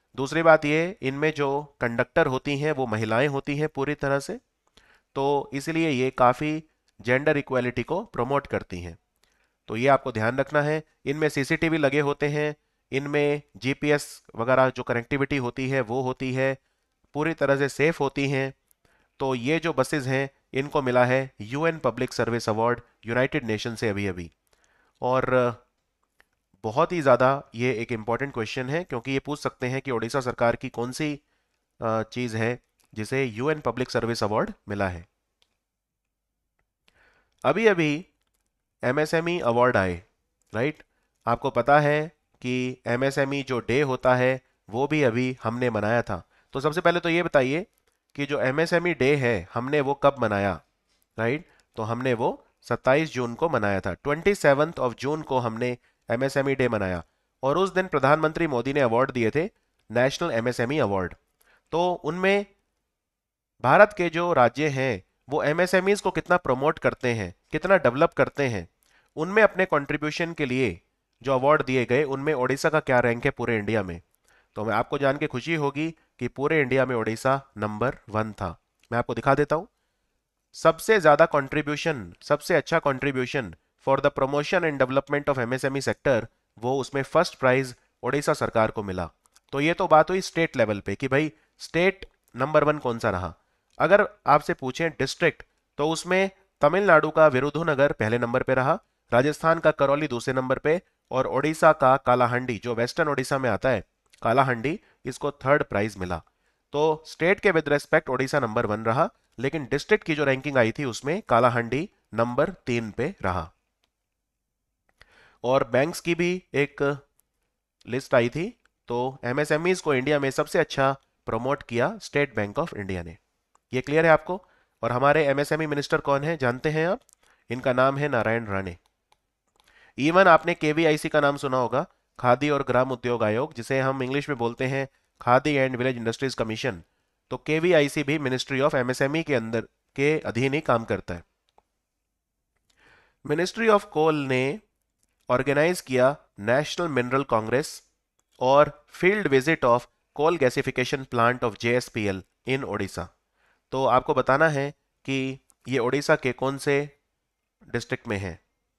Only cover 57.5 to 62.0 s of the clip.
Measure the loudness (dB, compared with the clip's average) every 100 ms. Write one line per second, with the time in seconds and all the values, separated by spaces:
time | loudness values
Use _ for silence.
57.5 | 0 0 0 0 0 4 4 2 0 -2
58.5 | -2 -2 0 2 2 0 0 0 0 -4
59.5 | _ _ _ -4 0 0 0 -2 -2 -2
60.5 | -2 -2 0 0 -2 -4 -10 _ _ _
61.5 | _ -6 -2 0 -2